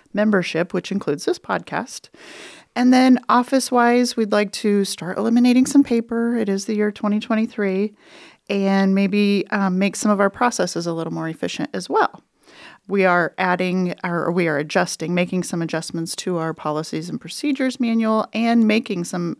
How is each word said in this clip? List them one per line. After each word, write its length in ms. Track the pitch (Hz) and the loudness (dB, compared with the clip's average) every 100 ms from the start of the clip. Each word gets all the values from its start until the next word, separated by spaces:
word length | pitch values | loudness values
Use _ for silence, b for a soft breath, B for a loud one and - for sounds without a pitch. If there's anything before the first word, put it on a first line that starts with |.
| B | B
membership, 600 | 202 214 202 175 160 180 | 0 2 2 0 -2 -2
which 200 | - - | -4 -4
includes 320 | 202 - 143 | -4 -4 -4
this 140 | - 359 | -2 -4
podcast. 680 | - 185 - 147 247 - - B B B B B B - | -4 -6 -4 -6 -6 -12 -18 B B B B B B 2
And 160 | 247 | 4
then 260 | 254 254 247 - | 6 6 4 4
office-wise, 880 | 240 247 269 - 247 240 240 247 240 | 2 2 0 2 2 4 4 2 0
we'd 140 | 214 | 0
like 220 | 208 208 | 0 0
to 320 | - 214 202 | -2 0 0
start 340 | 196 - 165 - | 0 -6 -8 -4
eliminating 480 | 220 233 247 247 262 | 0 4 6 4 4
some 160 | 285 | 4
paper. 540 | 285 233 233 233 233 240 | 4 2 0 -2 0 0
It 120 | 208 | 0
is 180 | 196 214 | -2 -2
the 100 | 208 | -2
year 160 | 208 | -2
twenty 260 | 202 208 208 | -2 -2 -2
twenty-three, 760 | - 220 220 - 202 190 208 B B B B B - | 0 -2 -2 -2 -2 0 -2 B B B B B -4
and 460 | 202 196 196 190 | 0 2 2 4
maybe, 500 | 190 196 208 202 202 - | 2 2 2 2 2 0
um, 300 | 202 196 185 | -2 0 2
make 160 | 196 - | 0 0
some 160 | 208 | 2
of 80 | 202 | 4
our 100 | 196 | 2
processes 560 | - 247 - 180 170 170 | 2 0 0 -2 -4 -4
a 60 | |
little 200 | 165 165 | -4 -6
more 160 | 165 160 | -6 -6
efficient 420 | 160 175 - - | -6 -6 -6 -8
as 160 | 190 - | -8 -4
well. 320 | 381 - - _ B B B B B - | 0 0 -4 _ B B B B B -4
We 180 | 196 | 2
are 300 | 185 175 165 - | 4 4 0 -2
adding, 580 | 185 180 185 185 180 - | -2 0 0 -2 -2 -4
or 260 | 180 170 - | -4 -2 -2
we 160 | 180 170 | 0 0
are 120 | 147 | -2
adjusting, 560 | 156 185 175 - 160 | -2 -2 -2 -4 -4
making 280 | 175 180 185 | -2 -2 -4
some 200 | 175 170 | -4 -4
adjustments 520 | 160 160 - 165 165 - | -4 -6 -6 -8 -8 -8
to 200 | - 175 | -6 -4
our 180 | 160 | -4
policies 540 | 156 156 151 160 156 170 | -6 -6 -6 -6 -8 -8
and 120 | - | -10
procedures 600 | 170 - 294 269 262 247 | -10 -6 -4 -2 -2 -2
manual 480 | 233 226 220 220 - | -2 0 0 0 -2
and 360 | 220 233 233 220 | -2 2 4 4
making 340 | 220 - 185 | 2 -2 -6
some 340 | 175 180 170 | -6 -4 -6